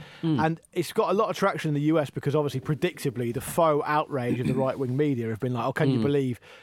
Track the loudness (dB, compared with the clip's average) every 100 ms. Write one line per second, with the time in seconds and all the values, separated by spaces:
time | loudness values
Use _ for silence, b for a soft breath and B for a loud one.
0 | B B 0 2 2 0 -6 -6 -2 0
1 | 2 2 0 2 0 0 -2 0 2 2
2 | 0 -4 0 0 0 -2 -4 -2 -2 -2
3 | -6 -2 -4 -4 -4 2 4 4 2 0
4 | 0 -2 -2 0 0 0 0 -2 -2 0
5 | 2 0 -2 -4 -2 -2 -2 0 2 2
6 | 2 2 0 -4 B B